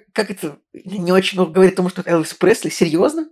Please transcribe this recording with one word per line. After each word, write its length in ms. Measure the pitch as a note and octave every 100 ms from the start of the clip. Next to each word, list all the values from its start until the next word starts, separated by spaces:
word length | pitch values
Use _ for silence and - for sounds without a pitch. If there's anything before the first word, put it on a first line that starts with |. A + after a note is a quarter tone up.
| _
как 180 | - G#3
это 260 | G3+ D#3+ C#3+ _
не 380 | - F#3 G3 F3
очень 260 | F#3 F#3 F#3+
много 120 | E3+
говорит 200 | F3 F#3 F#3
о 20 |
том, 120 | F3+
что 120 | -
это 100 | F3
Элвис 220 | E3+ D#3
Пресли? 360 | - F3 A3 -
Серьёзно? 580 | - E3+ D#4+ D4+ D#4+ D#4